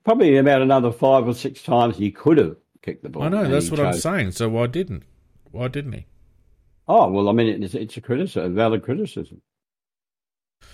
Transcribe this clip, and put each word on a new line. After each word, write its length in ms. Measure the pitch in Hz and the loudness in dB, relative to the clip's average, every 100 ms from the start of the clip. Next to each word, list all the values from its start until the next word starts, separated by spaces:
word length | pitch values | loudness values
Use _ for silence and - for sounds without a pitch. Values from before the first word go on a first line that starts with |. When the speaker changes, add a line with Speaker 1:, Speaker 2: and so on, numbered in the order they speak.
| - | 0
Speaker 1:
probably 320 | 240 165 139 | 4 4 6
about 240 | 139 135 | 6 4
another 320 | 131 135 120 | 4 2 2
five 340 | 113 135 135 120 | 2 4 4 2
or 60 | |
six 280 | 120 135 - | -4 -8 -10
times 360 | - 120 120 98 | 0 2 2 0
he 120 | 104 | -4
could 280 | - 147 156 | 0 2 4
have 180 | 85 - _ _ | 2 -4 _ _
kicked 220 | - - | -14 -14
the 60 | 143 | -14
ball, 140 | 147 | -6
Speaker 2:
I 40 | 151 | -4
know, 160 | 202 | -2
Speaker 1:
and 100 | 185 | 0
Speaker 2:
that's 120 | 175 170 | 0 -2
Speaker 1:
he 60 | |
Speaker 2:
what 100 | 151 | -2
I'm 100 | - | -2
Speaker 1:
chose 100 | - | -2
Speaker 2:
saying. 300 | 165 190 95 | -4 -4 -4
So 160 | 90 113 | -4 -4
why 200 | 113 120 | -2 -2
didn't, 360 | 160 185 92 - _ _ _ _ | -4 -6 -10 -16 _ _ _ _
why 160 | 101 127 | -10 -8
didn't 240 | 143 143 | -8 -10
he? 140 | 98 - _ _ _ _ _ _ _ - | -14 -18 _ _ _ _ _ _ _ 0
Speaker 1:
Oh, 220 | 214 95 | 2 4
well, 180 | 98 101 | 2 2
I 60 | |
mean, 280 | 117 113 98 | 2 0 -2
it's, 120 | 95 | -6
it's 240 | 127 107 120 | -8 -10 -12
a 40 | |
criticism, 440 | - 127 190 92 87 | -6 -4 -4 -6 -4
a 40 | |
valid 320 | 95 113 110 | 0 0 0
criticism. 600 | - 160 208 - - - _ _ _ _ _ _ _ _ _ _ _ _ - | -4 -6 -8 -10 -14 -18 _ _ _ _ _ _ _ _ _ _ _ _ -20